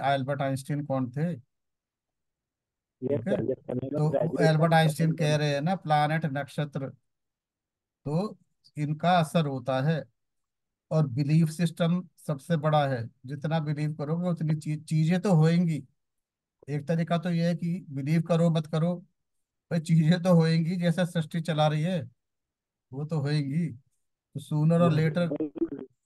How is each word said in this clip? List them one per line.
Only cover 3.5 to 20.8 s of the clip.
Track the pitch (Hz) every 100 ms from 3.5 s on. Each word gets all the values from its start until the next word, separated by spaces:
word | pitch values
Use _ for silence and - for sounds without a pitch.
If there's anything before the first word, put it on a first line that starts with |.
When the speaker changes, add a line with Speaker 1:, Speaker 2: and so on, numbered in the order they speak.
Speaker 2:
यस | 131
सर, | -
मैं | 127 131
Speaker 1:
तो | 143 151
Speaker 2:
graduate | - 165 -
Speaker 1:
एल्बर्ट | 160 156 165
Speaker 2:
हूँ, | 165
Speaker 1:
Einstein | 160 156 160
Speaker 2:
सर, | -
Speaker 1:
कह | 151 151
रहे | 147
हैं | 143
ना, | 156 190
planet | 151 151 151 156 156
नक्षत्र, | 135 139 - 147 - 135 - _ _ _ _ _ _ _ _ _ _ 143
तो | 156 208 - _ _ _ -
इनका | 147 151 170 180
असर | 156 175 147
होता | 131 120 131
है। | 143 160 - _ _ _ _ _ _ _ _
और | 156 143
belief | 117 139 156 160
system | - 170 - 170 180 180 _ -
सबसे | 143 - 165
बड़ा | 151 151 139
है, | 127 113 - 127
जितना | 143 151 160
belief | 147 147 151
करोगे | 151 143 170 180
उतनी | 170 156 156
ची-, | 151 151
चीजें | - 156 160 180
तो | 208
होएंगी। | 165 156 170 175 147 - _ _ _ _ _ _ _ -
एक | 147 147
तरीका | 165 165 170
तो | 175
ये | 170 170
है | 175
कि | 170 180 -
belief | 135 139 165
करो | 170 165 170
मत | 160 160
करो, | 160 170 175 - _ _ _ _ _ _
भाई | 170
चीजें | 151 165 151 180
तो | 180
होएंगी, | 170 160 165 165
जैसे | 185